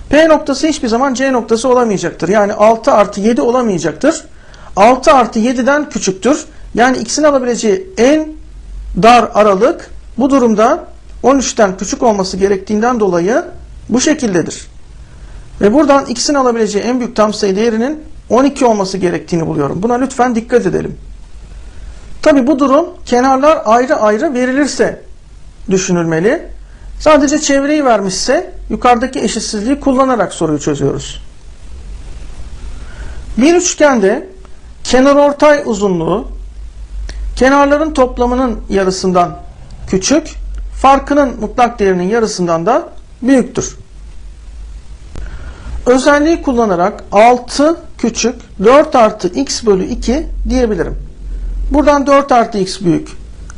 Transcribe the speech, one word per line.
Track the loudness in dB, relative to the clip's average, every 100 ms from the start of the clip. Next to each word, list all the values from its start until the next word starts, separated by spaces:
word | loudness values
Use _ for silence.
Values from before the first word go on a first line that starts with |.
| 0
P | 4 4
noktası | 4 2 -2 -2
hiçbir | -2 -2
zaman | 0 0
C | 0 0
noktası | 0 0 0 2
olamayacaktır. | 2 2 0 -4 -4 0
Yani | 2 2
altı | 4 4 4 2
artı | 2 2 0
yedi | 0 2
olamayacaktır. | 2 0 0 0 -2 0 0 0 -8 -20 -20 -20 -10 4
Altı | 4 6 6
artı | 4 4 0
yediden | 0 0 0 0 -2
küçüktür. | -4 -4 -2 0 0 -2 -18 -8
Yani | 0 2 2
x'in | -4 0
alabileceği | 2 2 0 -2 0 0 -2 0
en | 4 4 0 -10 -16 -18 -16 -14 -8 2
dar | 6 6 4
aralık | 2 4 4 2 0 -8 -18 -14 -2
bu | 2
durumda | 4 2 4 2 2 -4 -20 -20 -2
on | 2 2
üçten | 0 0 0 0
küçük | -6 0
olması | 0 0 -2 0
gerektiğinden | 0 0 -2 0 0 0
dolayı | 0 2 2 0 -2 -12 -18 -20 -4
bu | 0
şekildedir. | 0 0 0 0 -2 -8 -16 -20 -20 -20 -20 -20 -18 -18 -18 -2
Ve | 2
buradan | 2 4 2 2
x'in | -4 -2
alabileceği | 2 2 2 0 -2 -2
en | -2
büyük | -2 0
tam | 0
sayı | 0 -2 0
değerinin | 0 0 -2 -4 -12 -18 -2
on | 2
iki | 2 2 2
olması | 2 -2 -2
gerektiğini | -2 -2 -4 -4 -2
buluyorum. | -2 -2 -2
Buna | -2
lütfen | -2 -2 0 0 0
dikkat | 0 0 2
edelim. | -2 -4 -10 -16 -18 -18 -18 -18 -18 -16 -16 -16 -16 -14 -2
Tabi | 2 4 2
bu | 2
durum | 2 2 0 -8 -2
kenarlar | 0 2 4 4 2 4
ayrı | 2 2 2
ayrı | 2 2 0
verilirse | 0 0 0 0 0 -2 -2 -14 -20 -20 -20 -20 -16 -2
düşünülmeli. | -2 0 0 0 0 0 -2 -6 -16 -18 -20 -18 -2
Sadece | 4 4 4 0
çevreyi | 0 0 2 0 2
vermişse | 2 0 -4 0 -2 -2 -12 -8
yukarıdaki | -2 2 2 0 -2
eşitsizliği | -4 -4 -6 -6 -2 -2
kullanarak | 0 2 2 2 -2
soruyu | -2 -2 -2
çözüyoruz. | -2 -2 -2 -2 -8 -12 -16 -18 -20 -18 -16 -14 -14 -14 -14 -12 -12 -12 -12 -12 -12 -12 -12 -12 -12 -10 -8 2
Bir | 4 4
üçgende | 2 2 4 4 2 0 -4 -16 -18 -18 -18 -12
kenar | 0 4 6 6
ortay | 4 4 4 4 0
uzunluğu | -2 0 0 0 -2 -4 -12 -14 -16 -16 -16 -14 -10 -10 -8 -8 0
kenarların | 2 4 4 2 0
toplamının | 0 0 0 -2 0 -2 -4 -4
yarısından | 0 0 0 0 2 0 -2 -16 -18 -18 -16 -4
küçük, | -2 2 0 -2 -10 -10 -10 -10 0
farkının | 4 4 2 0 0 -2
mutlak | -6 0 0 2
değerinin | 0 2 0
yarısından | 0 0 -2 0 0 2
da | 0 -2 -12 -20 -6
büyüktür. | 2 2 2 -4 -8 -10 -18 -18 -18 -16 -16 -18 -18 -16 -16 -16 -16 -18 -16 -12 -12 -12 -14 -14 -12 -6 0
Özelliği | 2 4 2 2 0
kullanarak | 0 0 0 2 0 -2 -2
altı | 4 6 4 0 0 0 0 -6 -4
küçük | -4 -2 -4 -4 -12 0
dört | 6 6 6 4
artı | 2 2 -4
x | -4 -4 -4 0
bölü | 0
iki | 0 -4 -2 -2 -4 -6 -2
diyebilirim. | 0 0 0 -4 -6 -12 -14 -12 -8 -8 -6 0
Buradan | 2 4 2 4
dört | 2 4
artı | 2 2 -2
x | -4 -2
büyük | 0 0 -4 -14 -16 -16 -16